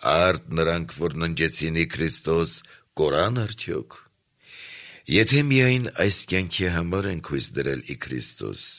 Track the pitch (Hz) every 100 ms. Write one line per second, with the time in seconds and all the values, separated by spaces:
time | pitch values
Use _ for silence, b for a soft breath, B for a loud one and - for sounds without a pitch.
0 | 64 78 92 82 - 82 82 85 82 -
1 | 85 80 82 82 82 - 80 80 82 -
2 | 80 - - 82 82 - - B B -
3 | 76 71 98 123 107 - - 80 - -
4 | - _ _ _ B B B B B B
5 | B 85 110 139 147 131 127 127 120 -
6 | 98 95 - 92 90 - 90 85 85 95
7 | 98 85 - 69 - - 67 65 - 67
8 | - 64 - - 52 50 -